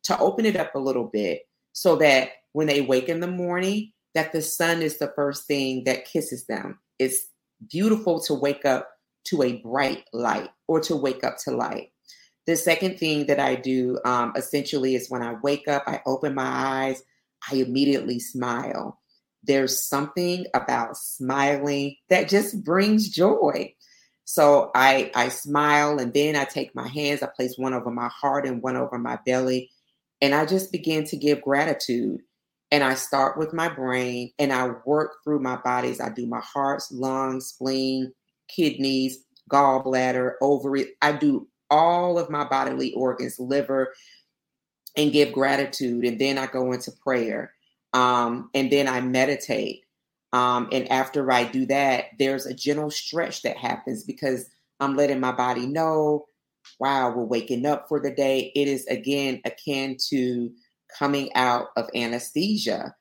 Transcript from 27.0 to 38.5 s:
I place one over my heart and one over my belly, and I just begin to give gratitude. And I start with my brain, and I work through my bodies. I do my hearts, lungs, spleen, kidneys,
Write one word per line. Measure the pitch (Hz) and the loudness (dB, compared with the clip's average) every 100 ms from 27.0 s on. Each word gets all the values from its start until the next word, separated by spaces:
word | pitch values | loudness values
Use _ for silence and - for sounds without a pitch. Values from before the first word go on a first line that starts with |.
| 143 143 | -2 0
I | 127 | -4
place | - 127 127 | -4 -4 -2
one | 131 | -4
over | 127 117 | -2 -4
my | 120 120 | -4 -6
heart | - 143 143 135 | -2 0 0 -2
and | 120 | -4
one | 127 127 | -4 -2
over | 123 123 | -4 -4
my | 120 120 - | -6 -4 0
belly, | 127 131 127 127 _ _ _ _ _ | 0 2 -2 -4 _ _ _ _ _
and | 139 | 2
I | 143 156 | 4 2
just | 190 190 | 0 0
begin | 165 160 156 151 | -4 0 -2 -2
to | 143 | 0
give | 147 143 | 2 2
gratitude. | 135 139 160 143 - 120 110 - _ _ _ _ _ | 2 0 0 -2 -2 -2 -2 -6 _ _ _ _ _
And | 147 | 4
I | 135 | 4
start | 131 - 135 135 151 | 0 0 2 2 0
with | 156 | -4
my | 165 170 | -2 -2
brain, | 135 131 127 123 123 123 - | -2 -2 0 -2 -4 -8 -2
and | 143 | 0
I | 127 127 117 131 | 2 0 -4 0
work | 151 156 - | 0 0 -6
through | 151 147 | -2 0
my | 131 123 | 0 -2
bodies. | 123 123 127 - | -2 0 -2 -4
I | 123 | -6
do | 110 120 | -6 -6
my | 117 | -6
hearts, | - 143 139 143 - | -6 -2 -2 -2 -8
lungs, | 131 131 131 131 131 127 | -6 -4 -2 -2 -4 -10
spleen, | - 131 135 131 131 131 _ _ _ | -6 -4 0 0 -2 -4 _ _ _
kidneys, | - | -10